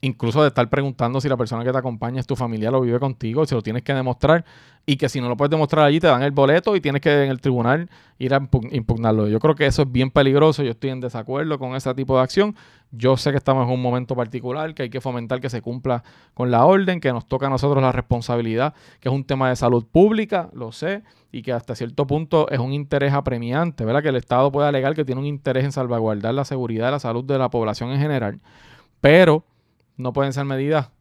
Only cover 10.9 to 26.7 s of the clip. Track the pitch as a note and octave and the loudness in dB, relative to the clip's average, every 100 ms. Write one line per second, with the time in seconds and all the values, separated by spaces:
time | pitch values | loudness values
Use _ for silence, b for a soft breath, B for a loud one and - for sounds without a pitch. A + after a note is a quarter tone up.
10.9 | B2+ B2 A#2+ - C3 D#3+ D3 B2+ C3 C3 | -6 -8 -8 -6 -4 -4 -4 -6 -6 -6
11.9 | B2+ C3 C3 C3 - G#3 G#3+ b b b | -4 0 2 2 2 0 -2 b b b
12.9 | A#2 B2 C3 - C#3 - C3+ A#2+ B2+ B2 | -2 2 2 2 0 0 0 2 0 0
13.9 | B2 B2 B2 A#2 B2 A#2+ C#3 D#3 D#3 B2 | -2 -4 -4 -4 -6 -8 -6 -8 -8 -8
14.9 | B2+ C3 B2 A#2 B2+ B2+ A#2 A#2+ B2 C3 | -6 -6 -8 -6 -6 -6 -8 -8 -6 -2
15.9 | A#2+ b b b - B2 A#2+ C#3 G3 F#3 | -2 b b b -6 0 4 6 4 2
16.9 | F3+ C#3+ A#2+ - C3+ C#3 C3 C#3 C#3 C3 | -2 -2 -4 -4 -4 -2 0 2 2 2
17.9 | B2 - A#2+ A#2 A#2+ A2+ A2+ C#3 b b | 0 -2 -4 -2 -2 0 0 -2 b b
18.9 | b B2+ C3+ C3 C3+ C3 B2 B2 A#2+ A2+ | b -4 -4 -2 0 0 2 2 2 2
19.9 | F3+ G3+ A3 G#3+ G3 E3+ - A#2 A2+ D#3+ | 4 4 4 0 -4 -4 -12 -14 -8 -6
20.9 | G3+ G#3 b b A#2+ A#2 A#2+ - A#2 A#2+ | -6 -10 b b -12 -6 -6 -6 -8 -8
21.9 | - C#3 D3 D#3+ E3 D3+ C#3 B2 C#3 C#3+ | -4 -2 -2 0 0 2 -2 -2 -4 -2
22.9 | C#3+ C#3 C#3 C#3 A#2+ A#2 C3 E3+ C#3+ A2 | 0 0 0 -2 -4 -4 -2 -2 -4 -2
23.9 | C3 D3+ B2+ - B2 C#3 C#3 D3 C#3 C3 | 0 0 -2 0 2 2 2 0 2 0
24.9 | D#3 C#3 B2+ C#3+ C#3+ C#3+ C3 C#3 C#3 B2+ | -2 -4 -4 -4 -4 -2 0 -2 -2 -2
25.9 | A#2 A2 G#2+ A2 C3 C#3 C3+ A#2+ | -2 0 -2 -2 -4 -4 -4 -4